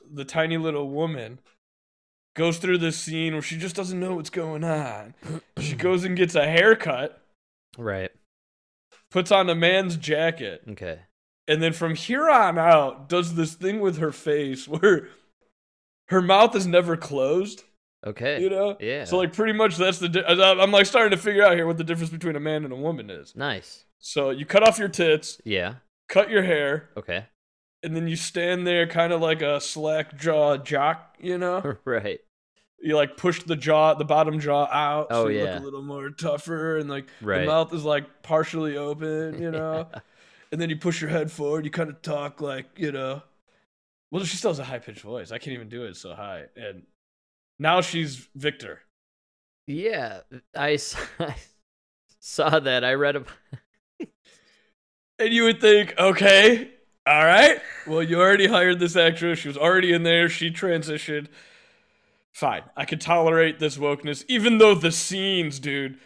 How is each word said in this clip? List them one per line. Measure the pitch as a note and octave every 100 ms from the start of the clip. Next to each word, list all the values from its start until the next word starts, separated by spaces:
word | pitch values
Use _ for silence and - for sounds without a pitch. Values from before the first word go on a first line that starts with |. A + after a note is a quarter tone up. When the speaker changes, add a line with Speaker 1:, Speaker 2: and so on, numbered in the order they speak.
| _
Speaker 1:
the | D3 C3+
tiny | D#3+ D#3+ E3
little | D#3+ D3 C#3
woman, | C#3+ E3 C#3+ A2+ B2+ _ _ _ _ _ _ _ _ _ -
goes | E3 E3
through | F#3 F3+
this | E3 D#3+
scene | - D#3+ D#3+
where | D#3
she | C#3+ D#3+
just | F3+ E3+
doesn't | F3+ F#3
know | F#3 F3
what's | D3+
going | F3+ D#3+ D3+
on. | E3 D#3 C3+ G#2 G#2+ _
Speaker 2:
<clears throat> | - D#3+ - -
Speaker 1:
She | D3 B2
goes | F3+ F#3 F#3
and | F3+
gets | F3 E3+
a | D3
haircut. | E3 G#3 A3 D#3+ B2+ D3 - _ _ _ _ _ -
Speaker 2:
Right. | A2+ F#2+ F#2+ - _ _ _ _ _ _ _ _ _
Speaker 1:
Puts | F#3 E3+
on | G3 F3+
a | E3
man's | E3+ F#3 F#3+ E3
jacket. | D3+ D3+ E3 D#3+ G#2+ E2+ -
Speaker 2:
Okay. | G2+ F2+ F2 _ _ _ _ -
Speaker 1:
And | D#3
then | E3
from | D#3+ E3 D#3
here | - C4 D#4+
on | C4 F#3+ E3+
out, | E3 D#3 C3+ C3+ C#3+
does | F3 E3+ E3
this | D#3+ -
thing | F#3 G#3+
with | G3 D#3
her | D#3+
face | - D#3 D3 C#3 C3 C#3
<laughs> |
where | D#3+ G3+ E3 - - _ _ _ _ _ _ _ _ -
her | F#3
mouth | F3+ G3 A#3 A#3
is | F3+
never | F3 E3+ E3
closed. | - C#3 C3+ F3 G#3 - _ _ _ _ G#2
Speaker 2:
Okay. | G#2 B2+ D3
Speaker 1:
You | F#3+
know? | F#3+ G3+ G3+
Speaker 2:
Yeah. | G#2+ C#3+
Speaker 1:
So, | C3+ F3+
like, | F3
pretty | F#3+ A3
much | G#3+ A3 E3
that's | F#3 F3
the | F3
di-, | F3
I, | D#3+ F3+ F#3+ F#3+
I'm, | G3
like, | G3+ G3
starting | A#3+ A3
to | F3+
figure | G#3+ G3+
out | G3+ F3
here | E3
what | E3
the |
difference | E3 E3 D#3+
between | D#3+ E3 D3
a |
man | D#3 D3+
and | D3
a | B2+
woman | D#3 D3+ G#2
is. | E2+ C#2+ -
Speaker 2:
Nice. | C#3 G2 - - _ _
Speaker 1:
So | - D3+ C3+
you | C3 D3
cut | G3+
off | A3 A3+
your | G3+
tits. | F3+ E3 D#3 - -
Speaker 2:
Yeah. | - F#2+ F2+ B2 _ _ -
Speaker 1:
Cut | G3 G3+
your | G#3+
hair. | F#3 D3+ C#3+ D#3 - G#2+
Speaker 2:
Okay. | F#2+ F2+ A#2 _ _ _ _ _
Speaker 1:
And | E3 E3
then | E3
you | E3
stand | - F3 F3 F3+ F3+
there | F3 E3+
kinda | E3 E3+ E3+
like | D#3+ D#3+
a | D3 C#3+
slack | - D#3 D3+ D#3 D3+ C#3
jaw | D#3+ D3+ D3 C#3+
jock, | C3+ D3 D3 E3 - _
you | F3+ F3+
know? | F3+ F3+ F#3+ A2
Speaker 2:
<laughs> | C3
Right. | A#2 G2+ F2 _ _ _ _ _ _
Speaker 1:
You, | D#3 D3+
like, | C#3+ -
push | F3+ E3+
the | D#3+ D#3
jaw, | D3 D#3 D#3 D3
the | D3
bottom | D3+ D#3 D3+
jaw | D3 C#3+ C#3+
out, | C#3+ D3 D3+ D3+
Speaker 2:
Oh, | A#2 A2
Speaker 1:
so |
you | G#2
Speaker 2:
yeah. | G2 F2+
Speaker 1:
look |
a | C#3
little | C#3
more | C#3+ C#3+ C#3+
tougher, | D3 D#3+ D3 D#3+ E3 D#3+ D#3
and, | C#3+
like, | C#3 C3+ -
Speaker 2:
Right. | G#2 F#2+
Speaker 1:
the | -
mouth | D#3+ E3
is, | E3
like, | D3 D3 C#3+ _
partially | - D#3 D#3 D#3+ D#3 C#3+
open, | D3 D3+ D#3 D#3 D#3+ D#3+
you | E3+
Speaker 2:
<laughs> |
Speaker 1:
know? | D#3+ D#3+ D#3+ E3
Speaker 2:
Yeah. | - - _ _ _ _
Speaker 1:
And | D#3
then | E3
you | D#3
push | F3+ E3
your | D3+
head | E3 D#3
forward, | - D3 D#3 D3+
you |
kinda | E3 D#3 C#3+
talk | - D3 C#3+ -
like, | D3 C3+ C3 -
you | D3+
know. | C#3 C3 C#3+ - _ _ _ _ _ _ _ _
Well, | E3+
she | E3+ F#3
still | G#3+
has | D3
a |
high-pitched | C3 B2 - G#2+
voice. | G#2 A#2+ G#2
I | A2+
can't | C#3+
even | B2 A2
do | A#2
it | A2+ F2
so | F2+ F2
high. | G2+ F2 C#2+ -
And | A2 F#2 _ _ _ _ _ _ _ -
now | D#3 F3+
she's | F3 E3+ D3+ B2+ -
Victor. | C#3 D3 D3 A2 D2 _ _ _ _ _ _ _ _ -
Speaker 2:
Yeah, | D3 G#3+ F#3 A#2 F#2+ _ C3 _ C3+
I | D3
s-, | D3 - - -
<laughs> | -
I | D3+ - - _ _ _ _ _ _ _
saw | - - D3+ D#3+
that. | C3+ B2+ B2
I | C#3
read | C#3+ C#3+
about | B2+ - _
<laughs> | C3+ _ _ _ _ - _ _ _ _ _ _ _ _ _ _ -
Speaker 1:
And | A3+
you | A#3
would | A3+ -
think, | G#3+ G#3 G3+ -
Okay, | F#3+ F#3 G3+ G3 A3 A3+ C4+ _ _ _ C#3
all | D3+ D#3+
right. | F#3+ D4 C#4+ - - -
Well, | D#3+
you | E3 F3
already | F#3 G3+ G3
hired | G3+ F3+ F3
this | F3 F3
actress. | E3 E3 E3+ D#3+
She | D3
was | C#3
already | E3 F#3 F3+
in | E3+
there. | E3+ E3+ E3+
She | E3+ E3
transitioned. | E3 F#3+ E3 D3+ D3+ - D3 D3 - - _ _ _ _ _ _ _ _
Fine. | - C#3 F#2+ - -
I | C#3
could | D#3
tolerate | - E3+ E3 E3 D#3+ D#3
this | D3+ C#3
wokeness, | C#3+ D3 D3+ C#3+ -
even | B3 A#3 A3
though | G#3+ F#3
the | E3
scenes, | E3 - F#3+ G3 F#3 D#3+ C3+
dude, | C#3+ C#3 C3+ C3